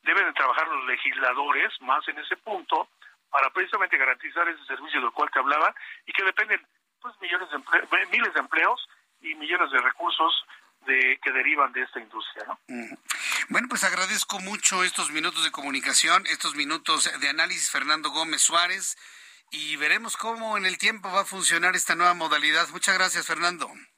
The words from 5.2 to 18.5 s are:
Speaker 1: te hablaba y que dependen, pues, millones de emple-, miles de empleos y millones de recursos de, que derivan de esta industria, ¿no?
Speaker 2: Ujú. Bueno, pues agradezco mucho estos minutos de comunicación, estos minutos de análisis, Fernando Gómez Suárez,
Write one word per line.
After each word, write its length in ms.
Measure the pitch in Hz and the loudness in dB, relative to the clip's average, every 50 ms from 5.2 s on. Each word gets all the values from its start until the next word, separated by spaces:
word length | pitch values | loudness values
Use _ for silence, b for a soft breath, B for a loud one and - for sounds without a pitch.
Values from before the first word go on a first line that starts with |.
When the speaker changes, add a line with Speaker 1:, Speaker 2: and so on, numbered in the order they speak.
| 147 151 | -2 0
Speaker 1:
te 60 | - 139 | 0 0
hablaba 360 | 131 139 143 151 165 202 - B B B B B B | 2 2 2 4 2 2 0 B B B B B B
y 60 | - | -4
que 120 | - - 196 | -2 0 0
dependen, 420 | 190 - - 214 214 208 180 - _ _ _ _ _ _ _ | 2 2 0 0 0 0 -2 -2 _ _ _ _ _ _ _
pues, 140 | - 247 - _ | -16 -16 -14 _
millones 300 | 185 175 175 180 180 - | -6 -4 -4 -4 -4 -6
de 60 | 151 | -8
emple-, 540 | 135 - - 165 175 - - 175 185 196 - | -10 -2 2 2 2 2 2 0 0 0 2
miles 220 | - 240 233 202 | 0 0 0 0
de 80 | - 151 | 0 -2
empleos 480 | 131 - - 160 170 196 240 - - b b b b b _ _ | -2 0 0 2 2 2 2 0 -6 b b b b b _ _
y 140 | - 160 156 | -12 -10 -10
millones 360 | 156 151 156 175 180 170 143 | -8 -4 -2 0 0 0 2
de 100 | 131 127 | 2 2
recursos 680 | 123 127 127 - - 170 - - 160 170 - - - B B B B B _ _ _ | 2 2 -2 0 -2 -2 2 2 2 2 2 0 -2 B B B B B _ _ _
de, 320 | 135 131 131 127 127 131 - | 0 2 4 4 4 2 0
que 100 | - 135 | -2 -2
derivan 400 | 131 131 127 143 156 147 139 127 | 0 0 0 2 2 2 2 0
de 100 | 120 127 | 0 -4
esta 160 | 127 - - 123 | -6 -6 -8 -14
industria, 460 | 113 107 110 110 107 - - - - | -14 -12 -12 -12 -12 -12 -12 -14 -12
¿no? 140 | - - _ _ - | -12 -12 _ _ -12
Speaker 2:
Ujú. 300 | 127 120 117 - - - _ B B B B B B B B B | -12 -12 -10 -12 -16 -18 _ B B B B B B B B B
Bueno, 200 | - 190 240 254 | 0 -2 0 0
pues 160 | 254 196 - | -2 0 0
agradezco 540 | 185 180 180 185 185 208 190 - - 208 190 | 0 2 0 0 0 0 -2 -2 -4 -6 -8
mucho 440 | 185 190 214 202 - - 196 185 180 | -6 -8 -8 0 0 2 2 4 0
estos 260 | 180 - - 175 147 | 2 0 -2 -4 -2
minutos 320 | 147 156 160 180 160 165 | -2 -2 -2 -2 -2 0
de 80 | 160 156 | -2 -2
comunicación, 760 | - 156 143 143 135 135 - 139 131 - - 160 170 190 196 | -2 -4 -6 -4 -4 -4 -2 2 2 4 4 6 4 4 4
estos 280 | 170 160 - - 160 143 | 0 -4 -2 -2 -4 -2
minutos 560 | 147 143 143 156 160 _ - 160 151 - 165 156 135 | -2 -2 -2 -4 -4 _ 0 2 2 2 0 0 0
de 80 | 139 143 | -2 -2
análisis, 400 | 143 156 165 175 185 165 - - | 0 0 0 0 0 -4 -4 -2
Fernando 400 | - 147 135 147 156 156 151 151 | -2 -2 0 0 0 0 0 -4
Gómez 320 | 139 156 160 160 151 135 | -2 -2 -2 -2 2 2
Suárez, 560 | - - | 4 4